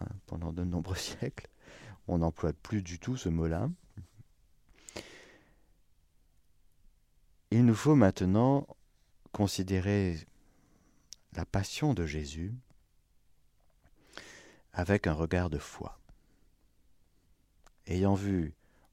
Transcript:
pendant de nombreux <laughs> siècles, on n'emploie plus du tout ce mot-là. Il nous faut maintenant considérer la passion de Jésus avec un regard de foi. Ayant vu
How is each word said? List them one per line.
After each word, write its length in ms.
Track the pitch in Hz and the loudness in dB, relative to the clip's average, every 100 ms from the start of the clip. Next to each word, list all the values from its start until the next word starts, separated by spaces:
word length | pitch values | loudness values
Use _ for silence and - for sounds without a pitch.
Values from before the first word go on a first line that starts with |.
| - 98 - | -8 -12 -12
pendant 260 | 82 82 | -8 -8
de 120 | 82 | -4
nombreux 320 | 90 87 87 92 | -4 -2 -4 -6
<laughs> 0 | |
siècles, 520 | - - 123 - - _ - - - 98 - | -8 -8 -8 -10 -18 _ -20 -20 -20 -14 -4
on 100 | 87 | 0
n'emploie 340 | 82 - 82 | 0 0 -4
plus 300 | 76 - 107 | -4 -4 -6
du 160 | 87 87 | -4 -8
tout 180 | - 127 | -8 -4
ce 140 | 92 | -2
mot-là. 400 | 82 82 82 131 180 - - 90 - - _ _ _ _ - - - - - - - _ _ _ _ _ _ _ _ _ _ _ _ _ _ - _ _ _ _ _ - | 0 0 0 -4 -6 -14 -20 -20 -20 -20 _ _ _ _ -20 -18 -16 -16 -20 -20 -20 _ _ _ _ _ _ _ _ _ _ _ _ _ _ -20 _ _ _ _ _ 0
Il 140 | 113 | 6
nous 100 | 123 | 6
faut 200 | 110 147 | 6 6
maintenant 720 | 151 98 - 92 101 127 139 - - _ _ _ _ - | 8 8 6 2 4 4 2 -2 -16 _ _ _ _ -10
considérer 840 | - 101 - 95 95 95 101 92 82 - _ _ _ _ _ _ _ - - _ | -2 0 0 0 0 2 2 0 -2 -8 _ _ _ _ _ _ _ -20 -20 _
la 120 | - 82 | -10 -4
passion 480 | 98 95 - 151 | -2 -4 -2 0
de 100 | 101 | 0
Jésus 480 | 80 76 71 78 92 123 - _ _ _ _ _ _ _ _ _ _ _ _ _ _ - - - - - _ | -2 -4 -6 -6 -8 -8 -14 _ _ _ _ _ _ _ _ _ _ _ _ _ _ -20 -18 -20 -20 -20 _
avec 340 | - 87 101 90 | -6 0 2 2
un 40 | |
regard 380 | 78 80 90 90 | 0 0 0 0
de 80 | 73 | -4
foi. 400 | - - - - - - _ _ _ _ _ _ _ _ _ _ _ _ _ _ - _ - | -8 -14 -14 -16 -20 -20 _ _ _ _ _ _ _ _ _ _ _ _ _ _ -20 _ -4
Ayant 280 | 90 98 | 0 2
vu 400 | 98 101 92 78 - _ _ _ | 2 2 0 -2 -6 _ _ _